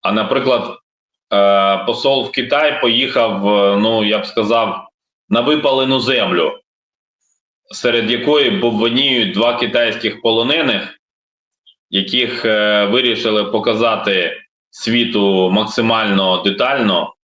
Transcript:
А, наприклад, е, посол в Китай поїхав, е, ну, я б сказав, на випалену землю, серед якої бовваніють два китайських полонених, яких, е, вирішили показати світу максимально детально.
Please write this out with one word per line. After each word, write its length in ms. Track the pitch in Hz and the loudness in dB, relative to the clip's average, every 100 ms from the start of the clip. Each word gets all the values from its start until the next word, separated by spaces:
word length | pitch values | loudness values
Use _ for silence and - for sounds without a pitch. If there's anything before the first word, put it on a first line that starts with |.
А, 100 | 95 | 0
наприклад, 640 | 107 104 139 131 123 - - _ _ _ _ _ | -2 0 0 2 0 -2 -12 _ _ _ _ _
е, 440 | 101 101 98 98 98 104 | 2 4 4 4 0 -2
посол 400 | 117 139 135 123 | -2 0 0 -2
в 60 | |
Китай 500 | - 120 143 151 139 | -6 -2 0 0 0
поїхав, 680 | 127 117 131 131 113 98 98 | 0 0 0 0 0 0 0
е, 300 | 104 101 101 | 2 4 2
ну, 260 | 110 113 | 2 2
я 160 | 104 107 | 0 -2
б 60 | - | -2
сказав, 640 | - 104 117 110 - - _ _ _ _ | -4 0 0 0 -4 -12 _ _ _ _
на 120 | 110 | 0
випалену 580 | 123 151 147 135 131 131 | 2 0 2 0 0 0
землю, 600 | 120 127 98 90 78 - _ _ _ _ _ _ _ _ _ _ _ | 0 0 0 0 -2 -4 _ _ _ _ _ _ _ _ _ _ _
серед 400 | - 123 117 107 | -4 0 0 0
якої 380 | 120 139 151 135 | -2 2 2 2
бовваніють 840 | 98 120 110 113 120 139 127 104 | 0 0 0 0 0 0 0 -2
два 260 | 92 117 120 | 0 0 0
китайських 640 | 120 - 117 113 110 104 | -2 0 -2 -2 -6 -4
полонених, 760 | 117 113 120 156 147 104 - - _ _ _ _ _ _ _ _ _ | -2 0 0 0 0 -2 -6 -16 _ _ _ _ _ _ _ _ _
яких, 560 | 98 92 123 120 123 113 | -4 -2 -4 -4 -4 0
е, 400 | 107 104 104 101 | 0 2 2 2
вирішили 580 | 117 123 110 113 107 | 0 0 -2 0 0
показати 960 | 101 110 101 110 117 110 104 95 85 - - _ _ | 0 -2 -2 0 0 0 -2 -2 -2 -6 -18 _ _
світу 840 | - - 120 117 107 101 95 92 | -12 -2 -2 0 0 2 2 2
максимально 920 | 98 104 - 113 113 110 98 95 90 | 0 -2 -2 0 0 0 0 0 0
детально. 680 | 101 98 127 139 110 90 76 - | -2 0 0 0 0 0 -2 -10